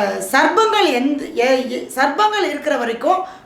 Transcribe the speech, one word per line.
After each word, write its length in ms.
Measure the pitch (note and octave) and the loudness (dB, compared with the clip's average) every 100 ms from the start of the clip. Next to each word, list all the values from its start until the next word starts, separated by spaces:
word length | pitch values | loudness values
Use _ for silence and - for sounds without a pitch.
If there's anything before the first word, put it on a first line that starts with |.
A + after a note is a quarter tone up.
| G3+ G3 | 0 -4
சர்ப்பங்கள் 720 | - C4 D4+ G4 A4 G#4 F4 | 0 2 4 4 2 4 2
எந்த, 300 | B3 C#4 D4 | 2 0 -2
எ-, 440 | - A#3 B3 C4 A3 | -6 -2 2 2 0
எ-, 180 | B3 - | -6 -6
சர்ப்பங்கள் 640 | B3+ C#4 D#4 G#4+ G#4+ D#4 | -2 0 2 0 2 -2
இருக்கிற 280 | D4 D4+ C4 | -2 -2 -2
வரைக்கும் 460 | A#3 A3+ D4 F#4 - - | -2 -2 0 0 -2 -12